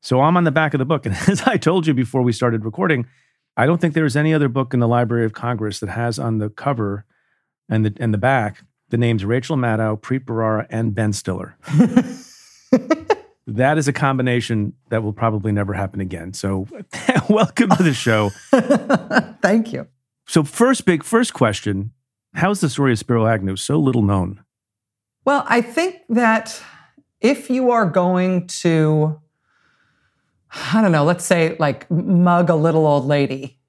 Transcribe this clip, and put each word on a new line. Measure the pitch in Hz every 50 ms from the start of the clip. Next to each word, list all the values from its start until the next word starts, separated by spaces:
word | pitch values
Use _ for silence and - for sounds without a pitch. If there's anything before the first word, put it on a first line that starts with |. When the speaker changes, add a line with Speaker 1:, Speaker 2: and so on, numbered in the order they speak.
Speaker 1:
So | _ - 131 127
I'm | 139 156 175
on | 180 175
the | 156
back | 135 160 156 151 135
of | 139
the | 131
book. | 131 160 143 -
And | 117 98
<laughs> | - -
as | - 196 - -
I | 254 233
told | 190 - 165 175 190 160
you | 160 143
before | 123 127 110 - 131 123
we | 123 113
started | - 123 123 113 113 107
recording, | 113 110 - 190 180 156 123 120 - _ _ _ _ _ _ _ _ _
I | - 113
don't | 139 170 170
think | 175 170 147
there | 165 160
is | 147 123
any | 147 151 156 160
other | 151 147 135
book | 117 135 131 123 -
in | 123
the | 120
Library | 117 120 120 123 110 117 117 117
of | 110 107
Congress | - - 120 123 104 110 107 98 -
that | - 92
has | 90 113 117 117 110 -
on | 127 117 113 107
the | 107 107
cover | - - - 143 139 117 107 101 101 104 - _ _ _ _ _ _ _ _ _ _ _ _ _
and | 113 110 110
the, | 107 104 -
and | 120 113 104
the | 104
back | 98 127 139 127 107 104 101 - _ _ _ _ _ _
the | -
names | 113 120 117 117 107 95
Rachel | 101 117 131 127 - 160
Maddow, | 135 123 117 110 110 110 110 110 107
Preet | - - 131 131 127
Bharara, | - 117 113 113 110 107 107 113 -
and | - 113 113 113 101
Ben | 110 110 104 104
Stiller. | - - - 92 90 92 - - _ _
<laughs> | - 135 147 240 - - - 254 - - - - - - - - - _ _ _ _ - - - - 320 311 - - 440 - - _ _ _ _
That | - 110 107 127 139 151
is | 160 147 139
a | 139
combination | - 147 139 135 127 123 127 120 120 113 - 117 107 104 101 - _ _ _
that | 117 110 107
will | 104
probably | 104 - 113 113 107 104 95 110
never | 101 104 101 98 104
happen | 101 101 95 - 101
again. | 98 92 90 85 82 90 98
So | - - 98 98 95 98 120 - 226 196 _ -
<laughs> | - - - 254 - - -
welcome | 208 214 220 - - - 240 202
to | - - 190
the | 160 131
show. | 120 - 123 113 107 104 101
Speaker 2:
<laughs> | 101 - - - - 254 226 - 285 - - - 180 170 - - - 185 - - - _
Thank | - 180 208 226 220 - -
you. | - - _ _ _ _ _ _ _ _
Speaker 1:
So | - - 165 151
first | 143 - - 233 254 269 - -
big, | - 175 151 139
first | - - 226 247 - -
question, | - 131 110 101 - - 104 101 95 98 110 _ _ _ _ _ _ _ _ _
how | 156 170 190
is | 208 190
the | - 147
story | - - 143 135 120
of | 104
Spiro | - - 123 117 110
Agnew | 110 113 101 95 98 95
so | 95 - - 139 160
little | 151 131 120 120
known? | 104 98 101 95 90 90 101 - _ _ _ _ _ _ _ _ _ _ _ _ _ _ _ _ _
Speaker 2:
Well, | 262 285 277 -
I | - 226 240
think | 233 - - 320 339 370 359 - _ -
that | 233 226 240 226 220 220 220 - - - - - - - _ _ _ _ _ _ _ _
if | - 226 285 285 - -
you | 254 254 254 240
are | 240 233 214
going | 175 143 190 175 180 185 180 180 185 185 180 180
to, | 180 - - - 175 165 160 156 156 156 156 151 156 151 - _ _ _ _ _ _ _ _ _ _ _ _ _ _ _ _ _ _ _ _ _ _ _ _ _ _ - - - 127 151
I | 220
don't | 220 190 165
know, | 151 143
let's | 160 175 175 -
say, | - 190 170 165 160 - -
like, | 160 143 127 - - _
mug | 175 156 180 - 190 175 175 175 175 175 175 170
a | 170
little | 156 151 165 156 160 156
old | 151 147 143 127
lady | 135 147 143 139 - 131 135 135 135 _ _ _